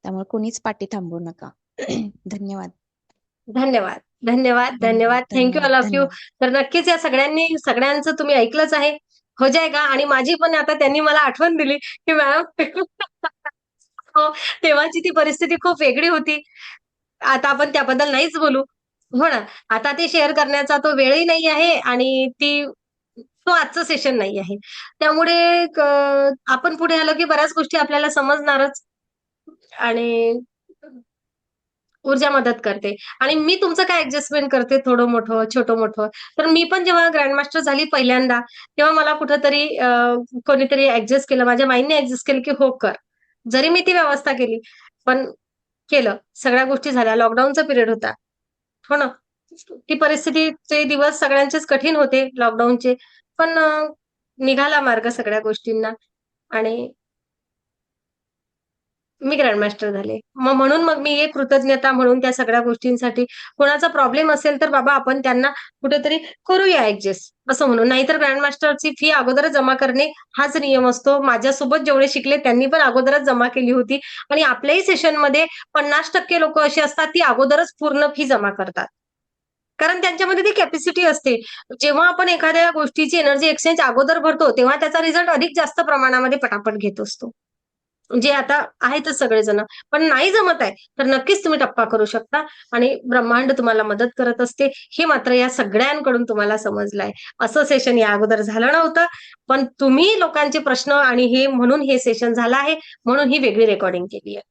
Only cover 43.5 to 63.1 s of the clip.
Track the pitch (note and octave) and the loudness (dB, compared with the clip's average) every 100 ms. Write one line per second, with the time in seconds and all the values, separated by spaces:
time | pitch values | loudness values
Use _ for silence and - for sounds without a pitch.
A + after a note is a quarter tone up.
43.5 | B3+ D#4 F4+ F4+ F4 D4+ C#4+ C#4+ B3 A#3+ | 0 2 2 2 2 2 0 -2 -2 -4
44.5 | A3+ A3+ _ - _ - C4 C4 - _ | -4 -10 _ -20 _ -2 -2 -4 -12 _
45.5 | _ _ _ _ D4 A3+ G3+ _ - C4 | _ _ _ _ 0 0 -4 _ -6 0
46.5 | B3 C4 C4+ D4 B3+ A3+ A3+ A3+ A3+ C#4 | 0 0 -2 -2 0 2 2 2 2 0
47.5 | C#4+ D#4 B3+ A3+ A3+ A3 - _ _ _ | 0 0 0 2 -2 -6 -10 _ _ _
48.5 | _ _ _ _ D4 C4+ - _ _ _ | _ _ _ _ -2 -2 -6 _ _ _
49.5 | E4 _ - - D4+ D4+ D4+ D#4+ D#4 D#4 | -20 _ -20 -6 0 2 2 0 0 0
50.5 | D#4 _ D4+ D4 C#4+ D4 D4+ C#4+ C#4 C#4 | -4 _ -2 0 2 0 0 0 2 0
51.5 | D#4 D4+ C4+ C#4+ D#4 C4+ C4 C4 B3+ A#3 | -2 -2 0 0 0 2 2 -2 -2 -2
52.5 | A3 A#3+ A#3+ B3 B3+ _ _ _ - E4 | 0 0 2 0 -4 _ _ _ -2 0
53.5 | E4 D#4 D4+ D4+ D4+ _ _ _ - C4 | 2 0 0 -4 -8 _ _ _ -4 -2
54.5 | C4 C#4+ D4 C4 A#3 A#3 A#3 G#3+ G#3+ G#3+ | 0 0 0 0 0 -2 -6 -4 -4 -4
55.5 | G#3+ A#3 A3 A3 A3+ _ _ _ _ _ | -6 -4 -4 -4 -8 _ _ _ _ _
56.5 | A3 A3 A#3 B3 _ _ _ _ _ _ | -4 -4 -6 -10 _ _ _ _ _ _
57.5 | _ _ _ _ _ _ _ _ _ _ | _ _ _ _ _ _ _ _ _ _
58.5 | _ _ _ _ _ _ _ C4+ D4 B3+ | _ _ _ _ _ _ _ -6 0 0
59.5 | G#3 G#3 G3+ G#3 G3 G#3 A3 _ C4+ B3+ | 0 -2 -4 -6 -6 -8 -10 _ -4 0
60.5 | C4+ C4+ D#4 E4 D4+ D4 D4 D4+ C#4 C4+ | 2 2 2 0 0 -2 -2 -2 -2 0
61.5 | C#4 C4+ C4+ C4+ B3+ B3 B3+ B3+ B3+ A#3 | 2 2 2 2 2 2 2 0 -2 0
62.5 | A#3 A#3+ A#3 B3+ B3 B3 | 0 0 -2 -2 -2 -2